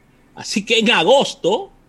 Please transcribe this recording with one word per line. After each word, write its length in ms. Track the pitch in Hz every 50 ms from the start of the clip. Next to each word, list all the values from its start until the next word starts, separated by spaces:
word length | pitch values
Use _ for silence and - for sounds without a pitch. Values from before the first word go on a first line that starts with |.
| _ _ _ _ _ _ -
Así 300 | - - - - 208 196
que 120 | - 226 226
en 120 | 226 226
agosto, 840 | 226 185 160 185 262 277 214 - - - - 165 214 311 392 - _ _ _